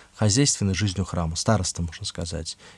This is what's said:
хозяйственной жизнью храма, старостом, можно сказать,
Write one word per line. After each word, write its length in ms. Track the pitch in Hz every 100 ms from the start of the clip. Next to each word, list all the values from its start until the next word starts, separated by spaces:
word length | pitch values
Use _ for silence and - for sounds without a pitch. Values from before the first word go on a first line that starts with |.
| - -
хозяйственной 580 | 107 104 143 - 101
жизнью 320 | 92 101 92 95
храма, 300 | 90 82 82
старостом, 500 | - 107 87 - 85
можно 180 | -
сказать, 540 | 101 - 85 85 82 - -